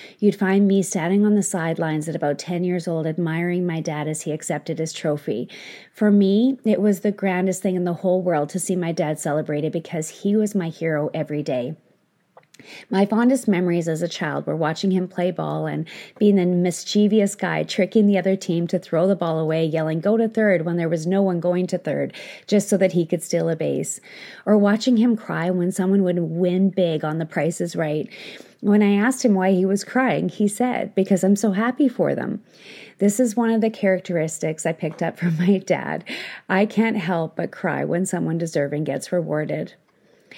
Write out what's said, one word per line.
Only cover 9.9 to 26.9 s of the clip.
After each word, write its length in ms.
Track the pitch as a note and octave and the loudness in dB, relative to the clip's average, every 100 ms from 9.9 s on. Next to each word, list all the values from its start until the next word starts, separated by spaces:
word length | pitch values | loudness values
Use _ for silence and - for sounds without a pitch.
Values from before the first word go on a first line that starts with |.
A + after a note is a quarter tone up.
| E3 D#3+ | -8 -8
he 260 | - G3+ | -4 0
was 200 | G#3+ G#3 | 2 2
my 160 | G3+ E3 | 0 -4
hero 400 | - E3 D3+ D3 | -4 -2 -2 -2
every 300 | E3 D3 D3+ | -4 -4 -4
day. 340 | D3 B2+ B2 D#3+ _ _ _ _ _ _ _ - - - - | -2 -4 -4 -8 _ _ _ _ _ _ _ -20 -20 -20 -2
My 140 | F#3+ | 2
fondest 420 | G3+ A3 A#3+ C4 G#3+ | 2 4 2 2 2
memories 400 | F3+ F3+ E3+ E3 | 0 2 0 0
as 140 | D#3+ | -2
a 80 | E3+ | -4
child 380 | - D#3 C#3+ D3+ | -4 -6 -4 -4
were 100 | D#3 | -2
watching 340 | D#3 E3 G3 | -2 0 0
him 180 | F#3 F3+ | 0 -2
play 220 | - F3+ | -2 -2
ball 360 | E3 D#3 D#3 D#3 | -2 -4 -4 -4
and 200 | D3+ D#3+ - - - | -6 -8 -12 -14 2
being 180 | G#3 G3 | 4 6
the 100 | F3 | 4
mischievous 880 | F3+ F3+ - - G#3 G#3 G#3+ G3 | 2 2 -2 -2 2 4 4 2
guy 280 | - F3+ D#3+ | 0 -4 -2
tricking 440 | D#3 - F3+ A3+ G3+ | -2 -2 2 4 4
the 100 | G3 | 4
other 180 | F#3 | 2
team 320 | F#3+ - E3+ E3+ | 0 0 -2 0
to 100 | F3+ | -4
throw 280 | - D#3+ F#3 | -2 0 2
the 80 | |
ball 240 | F#3 E3+ D#3+ | 2 0 -2
away, 280 | D#3 D#3+ D#3+ | 0 0 0
yelling, 340 | D#3+ D#3 E3 | 0 -2 -2
"Go 160 | G3 A3 | 0 2
to 100 | A3 | 0
third," 380 | A3 G#3+ F3 | 2 2 2
when 120 | E3 E3+ | 0 -2
there 120 | E3 | 0
was 180 | E3 E3 | 0 0
no 140 | G3 | 2
one 180 | G3 F3 | 2 0
going 280 | F3 F3+ F3+ | 0 0 0
to 100 | F#3 | -2
third, 380 | D#3 C#3+ C#3 - - - - | -2 -4 -4 -8 -18 -16 0
just 240 | G#3 G3+ | 2 2
so 80 | G3 | 2
that 140 | F#3 | 2
he 120 | F3 | 2
could 180 | E3 E3 | 0 -2
steal 280 | - E3+ E3 | -2 -2 0
a 60 | D#3+ | -2
base. 440 | D3 C#3 - - - - - - - | -2 -4 -4 -10 -16 -20 -20 -6 2
Or 100 | G#3 | 4
watching 400 | G3+ A3 B3+ A#3 | 6 2 2 4
him 200 | A#3+ A3 | 4 2
cry 340 | - D#3+ E3+ | -2 -4 -2
when 200 | F#3 F3 | 0 0
someone 320 | F#3 F#3 G3+ | 0 2 2
would 160 | F#3 F3 | 2 0
win 520 | D#3+ E3 F3+ F#3 F#3+ | -2 0 0 2 2
big 340 | F#3+ E3+ | 2 0